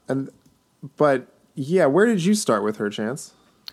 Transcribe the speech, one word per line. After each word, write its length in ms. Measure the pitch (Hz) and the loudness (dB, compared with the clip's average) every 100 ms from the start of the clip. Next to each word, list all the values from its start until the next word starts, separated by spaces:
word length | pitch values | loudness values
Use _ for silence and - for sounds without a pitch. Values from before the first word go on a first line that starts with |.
| - | -6
and, 200 | 135 131 _ _ _ _ _ - - | -6 -6 _ _ _ _ _ -12 0
but 320 | 147 135 - _ _ | 2 2 -4 _ _
yeah, 320 | - 131 185 147 | -10 -2 2 4
where 180 | 156 | 4
did 200 | 233 214 | 4 2
you 100 | 170 | 0
start 280 | 208 - 110 | 0 0 0
with 140 | 104 107 | 0 -4
her, 140 | 104 | -6
Chance? 420 | 104 107 139 - _ _ _ - | -4 -8 -8 -14 _ _ _ -20